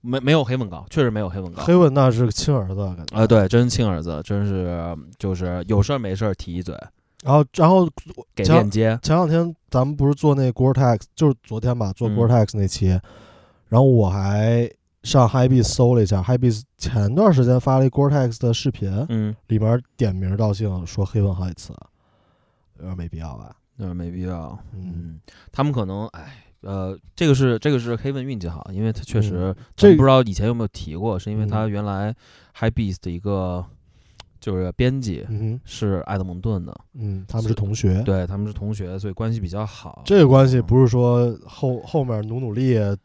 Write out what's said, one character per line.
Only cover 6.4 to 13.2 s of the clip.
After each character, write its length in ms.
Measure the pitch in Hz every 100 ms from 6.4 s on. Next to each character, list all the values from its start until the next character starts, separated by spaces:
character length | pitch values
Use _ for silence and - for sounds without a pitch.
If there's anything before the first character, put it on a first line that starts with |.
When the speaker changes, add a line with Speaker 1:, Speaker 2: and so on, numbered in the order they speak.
| - 87
Speaker 1:
一 80 |
嘴。 120 | 90 73 - _ _ _
Speaker 2:
然 120 | 135
后， 100 | 143 139 -
然 120 | 165
后 160 | 190 170 - - - -
Speaker 1:
给 120 | - 95
链 260 | 160 104
接。 200 | 107 110
Speaker 2:
前， 80 | 113
前 140 | - 160
两 100 | 170
天 260 | 165 170 160 _
咱 160 | 127 131
们 80 |
不 140 | 147 139
是 60 | 143
做 180 | 151
那 160 | 139 131
Gore-Tex， 480 | 117 131 131 127 113 -
就 140 | - 156
是 80 | 127
昨 160 | _ 113
天 180 | 120 120
吧， 140 | 101
做 160 | 95 113
Speaker 1:
嗯。 80 | 104
Speaker 2:
Gore-Tex 420 | 117 120 107 104
那 80 | 95
期， 220 | - 95 92 - -